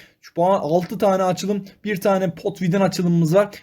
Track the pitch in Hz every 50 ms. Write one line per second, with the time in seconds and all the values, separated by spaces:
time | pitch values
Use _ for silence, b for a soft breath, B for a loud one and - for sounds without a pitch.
0 | B B B B _ - - - 170 185 196 190 - 147 156 180 175 - 233 180
1 | 233 202 190 190 190 185 180 180 - 190 202 202 196 B B B - 208 214 185
2 | - 208 196 190 190 185 - - - 202 196 - 185 180 165 202 196 175 - -
3 | 180 175 170 170 170 151 165 196 208 196 - -